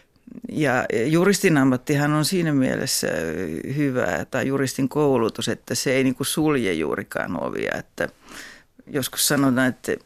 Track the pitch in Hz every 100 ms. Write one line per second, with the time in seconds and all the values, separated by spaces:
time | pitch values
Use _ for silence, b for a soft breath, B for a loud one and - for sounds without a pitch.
0 | B _ - - - - 147 123 - 120
1 | 117 165 190 190 190 151 135 127 - 143
2 | 147 151 147 190 165 143 131 - - -
3 | - 78 82 80 90 80 - 139 143 127
4 | 107 78 - 131 127 135 131 - 135 151
5 | 147 127 113 - 117 - - 123 147 131
6 | 131 127 139 - 156 147 101 80 73 60
7 | 101 - - - 64 50 53 - - -
8 | - B B B B B B - - 139
9 | 127 - - 147 139 123 131 - - -